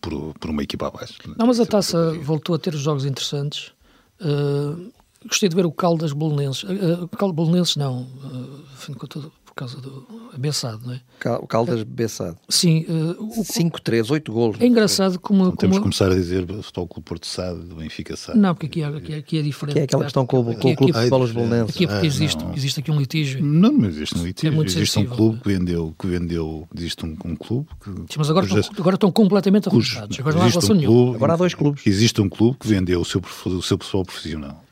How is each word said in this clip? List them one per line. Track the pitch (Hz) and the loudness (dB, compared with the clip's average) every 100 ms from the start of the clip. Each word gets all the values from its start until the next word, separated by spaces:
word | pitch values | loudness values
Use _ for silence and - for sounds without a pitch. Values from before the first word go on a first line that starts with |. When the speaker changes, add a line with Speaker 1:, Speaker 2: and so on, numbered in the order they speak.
Speaker 1:
por, | - 76 76 76 | -6 -8 -8 -10
por | 85 | -6
uma | 76 | -4
equipa | 69 - 69 | -4 -6 -8
abaixo. | - - - - 80 | -8 -16 -16 -16 0
Speaker 2:
Não, | 233 | 2
mas | 240 | 4
a | |
Speaker 1:
Isso | 214 | 4
é | |
Speaker 2:
Taça | 208 175 170 | 2 2 0
Speaker 1:
outra | 165 | 0
coisa. | 160 147 | -2 -4
Speaker 2:
voltou | 156 - | -4 -2
a | 165 | -2
ter | 185 | -2
jogos | 151 139 143 | -4 -2 -2
interessantes. | 139 131 - 143 143 - - _ _ _ _ _ | -2 -4 -6 -4 -6 -8 -14 _ _ _ _ _
Eh, | 165 143 143 143 147 160 185 _ _ _ 226 | -2 0 0 0 -2 -6 -12 _ _ _ -6
gostei | - 196 | 0 0
de | 165 | 2
ver | 175 | 0
o | |
Caldas | - 175 165 160 | 2 2 2 0
Belenenses. | 143 160 147 143 135 - | -2 -2 0 -2 -4 -6
Eh, | |
eh, | 190 180 175 170 - | -2 0 0 -4 -2
Cal-, | 202 | -2
Belenenses | 160 165 175 170 147 | 0 2 2 2 0
não, | 135 127 127 131 | -2 -4 -8 -12
eh, | 139 127 131 139 - | -12 -12 -12 -16 -20
enfim, | - - | -18 -14
com | 139 143 | -12 -12
todo, | 160 151 _ | -12 -14 _
por | - | -20
causa | - 127 139 | -12 -12 -12
do | 131 135 - 226 233 147 | -14 -16 -18 -18 -16 -6
Bessado, | 143 143 131 110 | -4 -4 -6 -8
não | 123 | -10
é? | 127 _ _ | -12 _ _
Speaker 3:
Cal-, | 120 117 | -4 -4
o | - | 0
Caldas | 113 117 117 | 0 2 -2
Bessado. | 113 123 113 - 95 82 _ | -4 -4 -4 -4 -8 -10 _
Speaker 2:
Sim, | - 175 160 165 | 2 4 4 2
eh, | 160 160 185 | -2 -2 -4
o | 214 226 | -8 -6
Speaker 3:
Cinco | 190 - 170 - | -4 0 0 0
três, | - 117 110 | 0 0 2
oito | 151 - | -2 -2
golos. | 110 117 104 | 0 0 4
Speaker 2:
É | 247 | 4
engraçado | 233 214 - 190 185 | 6 4 2 0 0
como, | - 202 | 2 4
Speaker 1:
Então | 185 185 | 4 2
temos | 190 190 | 2 4
Speaker 2:
como | 208 | 2
Speaker 1:
que | - | 2
começar | 98 | 4
a | 92 | 4
dizer | 87 92 87 101 | 2 -2 -4 -8
Futebol | 90 - 87 | -10 -8 -8
Clube | - 82 | -10 -12
Porto | 85 - | -12 -10
Sado, | - 92 85 85 82 | -8 -6 -8 -12 -12
Benfica | 80 - 80 78 | -12 -12 -12 -12
Sado. | - 226 | -2 2
Speaker 2:
Não, | 196 | 2
porque | 165 147 | 0 -6
aqui | 165 | -6
é, | 147 151 | -6 -8
aqui | - | -10
é, | 151 | -12
aqui | 147 160 | -6 -4
é | |
diferente. | 147 135 147 | -4 -6 -4
Speaker 3:
Que | 143 | -2
é | |
aquela | 135 135 | 0 0
questão | 139 139 127 | 0 -2 2
com | 131 | 2
o, | |
com | 117 | 2
o | 113 | 0
Speaker 2:
Aqui | 131 | 2
é | 120 | 4
Speaker 3:
Clube | 135 | 4
de | 113 | 4
Speaker 1:
Ai, | |
Speaker 3:
Futebol | 120 131 | 4 4
Os | 123 | 2
Speaker 1:
é. | |
Speaker 3:
Belenenses. | 117 117 117 110 - | 0 0 2 0 0
Speaker 2:
Aqui | |
é | 175 | 0
porque | - | 2
Speaker 1:
Ah, | 160 | 0
Speaker 2:
existe, | 135 151 - | 0 -2 -2
Speaker 1:
não. | - | -6
Speaker 2:
existe | - 135 151 | -4 -4 -4
aqui | 143 | -2
um | 151 | -2
litígio. | 135 160 143 135 | 0 -2 -4 -2
Speaker 1:
Não, | 143 151 208 | 2 6 6
não | 302 101 | 6 2
existe | 76 80 - | -2 -4 -2
um | |
litígio. | 87 92 156 | -4 -2 0
Speaker 2:
É | 151 | 2
muito | 151 | 0
Speaker 1:
Existe | 90 104 107 | 0 0 0
um | |
Speaker 2:
sensível. | 101 120 | 0 2
Speaker 1:
clube | 110 110 | 2 2
que | 104 | -2
vendeu, | 95 90 85 80 78 | 0 0 0 -2 -4
que | 95 | -4
vendeu, | 87 85 85 80 80 80 80 | -2 -2 -4 -4 -8 -12 -10
existe | 85 - 82 | -8 -8 -8
um, | 78 | -8
um | 87 80 | -8 -10
clube | - 120 151 - | -4 -6 -6 -14
que | - | -12
Speaker 2:
Sim, | 87 85 147 | -12 -10 -4
mas | 147 | 0
agora | 165 190 | 2 2
Speaker 1:
cuja | 202 | 2
Speaker 2:
estão, | - - | 0 0
agora | 175 294 | 2 4
estão | 202 | 4
completamente | 190 202 196 196 208 196 | 6 6 6 6 4 6
Speaker 1:
cujo | 127 110 - | 2 2 -4
Speaker 2:
arrebentados. | 104 - | -8 -4
Agora | 131 156 | 0 4
não | |
há | 120 | 4
Speaker 1:
existe | 170 196 | 4 4
Speaker 2:
relação | |
Speaker 1:
um | 208 | 4
Speaker 2:
nenhuma. | 135 120 | 6 6
Speaker 1:
clube | 123 117 | 6 4
Speaker 3:
Agora | 139 | 2
há | 165 | 2
dois | 180 | 0
clubes. | - 147 143 - | 2 -2 2 0
Speaker 1:
existe | 98 117 - | 4 2 4
um | 98 | 0
clube | - 113 131 | 4 2 2
que | 107 | 0
vendeu | 101 90 87 | 2 2 0
o | |
seu | 82 98 | 0 -2
prof-, | 85 - - | -4 -8 -4
o | 92 | -4
seu | - 95 | -2 -2
pessoal | - 98 | 0 -4
profissional. | 90 - 78 78 71 73 _ | -4 -8 -8 -8 -10 -16 _